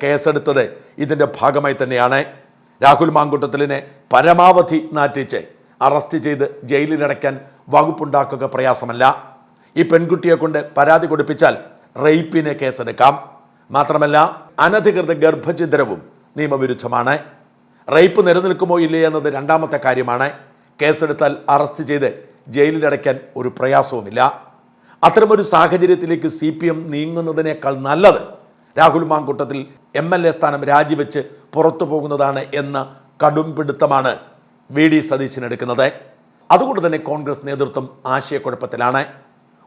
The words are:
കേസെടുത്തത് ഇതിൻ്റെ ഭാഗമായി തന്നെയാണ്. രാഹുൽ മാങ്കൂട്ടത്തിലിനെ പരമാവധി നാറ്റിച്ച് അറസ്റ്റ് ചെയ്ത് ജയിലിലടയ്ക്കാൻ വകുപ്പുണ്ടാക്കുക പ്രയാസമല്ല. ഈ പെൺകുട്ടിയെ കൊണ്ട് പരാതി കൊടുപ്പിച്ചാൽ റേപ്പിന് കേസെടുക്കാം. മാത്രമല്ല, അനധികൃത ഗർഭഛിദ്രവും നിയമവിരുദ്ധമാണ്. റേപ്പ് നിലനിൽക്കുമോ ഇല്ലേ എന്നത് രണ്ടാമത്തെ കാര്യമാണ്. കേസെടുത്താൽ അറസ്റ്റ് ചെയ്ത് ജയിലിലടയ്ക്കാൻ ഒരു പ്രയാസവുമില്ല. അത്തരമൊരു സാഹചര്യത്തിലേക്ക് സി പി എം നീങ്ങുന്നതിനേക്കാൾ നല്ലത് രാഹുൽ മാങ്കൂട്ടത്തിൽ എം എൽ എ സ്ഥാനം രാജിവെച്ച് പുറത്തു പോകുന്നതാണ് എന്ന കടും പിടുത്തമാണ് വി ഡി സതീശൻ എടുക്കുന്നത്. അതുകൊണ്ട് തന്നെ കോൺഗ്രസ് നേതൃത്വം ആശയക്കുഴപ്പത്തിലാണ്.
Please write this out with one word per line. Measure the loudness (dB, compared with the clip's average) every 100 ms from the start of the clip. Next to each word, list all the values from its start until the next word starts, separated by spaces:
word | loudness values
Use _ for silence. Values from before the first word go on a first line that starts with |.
കേസെടുത്തത് | -2 0 0 -2 0 0 -2 -6 -16 -8
ഇതിൻ്റെ | -4 0 -2 0
ഭാഗമായി | 0 0 -2 -4
തന്നെയാണ്. | -2 0 2 0 -2 -10 _ _ _ 2
രാഹുൽ | 4 6 4 2
മാങ്കൂട്ടത്തിലിനെ | 0 -2 -2 -2 -2 -4 -8 -20 0
പരമാവധി | 4 6 8 6 6 4 0 -2 -2
നാറ്റിച്ച് | -2 -2 -6 -8 -8 _ _ -2 0
അറസ്റ്റ് | 0 -2 -4
ചെയ്ത് | -4 -2 -4 -6 -2
ജയിലിലടയ്ക്കാൻ | 0 0 -2 -2 -2 -4 -6 -12 _ 0
വകുപ്പുണ്ടാക്കുക | 2 2 -2 -2 -2 -2 -4 -6
പ്രയാസമല്ല. | -2 0 0 -4 0 2 2 -6 -20 _ _ _ -2
ഈ | 2
പെൺകുട്ടിയെ | 2 2 0 2 0
കൊണ്ട് | 0 -4 -2 0
പരാതി | 4 2 2
കൊടുപ്പിച്ചാൽ | -2 -2 0 0 0 -8 _ _ -2
റേപ്പിന് | 2 2 0 -2 -2 -4
കേസെടുക്കാം. | -6 -6 -6 2 2 2 -6 -20 _ _ -4 -2
മാത്രമല്ല, | 0 2 2 4 2 -2 -10 0
അനധികൃത | 2 2 2 0 -2 2
ഗർഭഛിദ്രവും | 2 2 -4 -4 0 0 0 -6 -14 _ _ -8
നിയമവിരുദ്ധമാണ്. | -4 -2 -2 -4 -4 -2 0 -2 -6 _ _ _ _ _ 0
റേപ്പ് | 4 4 4 2
നിലനിൽക്കുമോ | 2 0 -2 0 0 0
ഇല്ലേ | 2 0
എന്നത് | 0 -4 -4
രണ്ടാമത്തെ | 0 0 0 -2
കാര്യമാണ്. | 0 0 0 -2 -2 -6 -20 _ _ -2
കേസെടുത്താൽ | 0 2 -2 0 -2 0 0
അറസ്റ്റ് | 0 0 -6 -6
ചെയ്ത് | -2 -2 -4 -18 _ -4
ജയിലിലടയ്ക്കാൻ | 2 2 2 -2 0 -2 -4 -8 -8
ഒരു | -8 -4
പ്രയാസവുമില്ല. | 0 2 0 -4 -6 0 0 -2 -16 _ _ _ _ _ 2
അത്തരമൊരു | 4 4 4 2
സാഹചര്യത്തിലേക്ക് | 2 4 4 2 2 0 -4 -4 -4
സി | -6 -2
പി | -4
എം | -4 -6
നീങ്ങുന്നതിനേക്കാൾ | -8 -6 -6 -4 -4 -4 -4 -4 -4 -2
നല്ലത് | 2 4 2 -4 -20 _ _ _ 2
രാഹുൽ | 2 2 0
മാങ്കൂട്ടത്തിൽ | -2 -2 -6 -6 -8 -12 -18 _ -6
എം | -2 0
എൽ | 0
എ | 0
സ്ഥാനം | -2 -2 0
രാജിവെച്ച് | 2 2 -2 -4 -6 -8 -14 _
പുറത്തു | 0 0 0 -4
പോകുന്നതാണ് | -4 -4 -2 -2 -4 -6 -8
എന്ന | -6 -6 -8 -14 _ 0
കടും | 0 0 -4 -4
പിടുത്തമാണ് | -6 -2 0 2 0 -4 -10 _ _ _ -8 0
വി | 2
ഡി | 2 0
സതീശൻ | -4 -4 -8 -10
എടുക്കുന്നത്. | -8 -4 0 0 -2 -16 _ _ _ 0
അതുകൊണ്ട് | 2 2 -2
തന്നെ | -2 -2 -6
കോൺഗ്രസ് | -8 -8 -10 -8
നേതൃത്വം | -6 -6 -6 -10 -10 -4
ആശയക്കുഴപ്പത്തിലാണ്. | -4 -4 -8 -6 -8 -8 -4 -2 -2 -4 -12 _ _ _ _